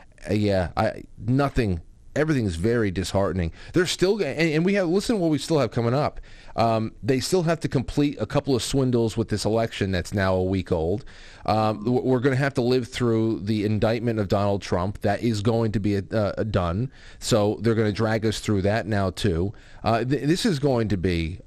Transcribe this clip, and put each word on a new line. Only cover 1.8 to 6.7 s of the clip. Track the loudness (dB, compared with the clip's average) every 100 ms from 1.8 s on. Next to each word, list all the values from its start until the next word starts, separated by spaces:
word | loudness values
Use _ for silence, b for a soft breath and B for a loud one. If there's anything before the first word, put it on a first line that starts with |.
| -6 -20 -8 -2
everything | 0 0 0
is | 0
very | 0 2 0
disheartening. | -2 -2 0 0 0 -4 -6 B
They're | 0 0
still, | 0 0 0
and, | -2 0
and | 2 2 2
we | 2
have, | 2
listen | 0 0 0
to |
what | 2
we | 0
still | 0 0
have | 2
coming | 0 0
up. | 2 0 -4 B B B 0
Um, | 2